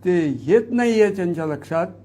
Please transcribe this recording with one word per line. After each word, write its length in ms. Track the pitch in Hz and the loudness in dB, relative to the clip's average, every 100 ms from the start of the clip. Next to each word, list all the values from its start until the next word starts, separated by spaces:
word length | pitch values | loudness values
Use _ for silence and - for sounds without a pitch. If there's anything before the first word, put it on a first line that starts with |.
| 180 | 0
ते 340 | 180 151 123 | 0 0 -4
येत 280 | 117 214 233 | 2 2 2
नाही 300 | 240 240 220 | -2 0 2
आहे 140 | 208 196 | 2 2
त्यांच्या 300 | 175 165 160 | -4 -4 -6
लक्षात 420 | 147 - 165 185 - | -6 -4 -4 -4 -8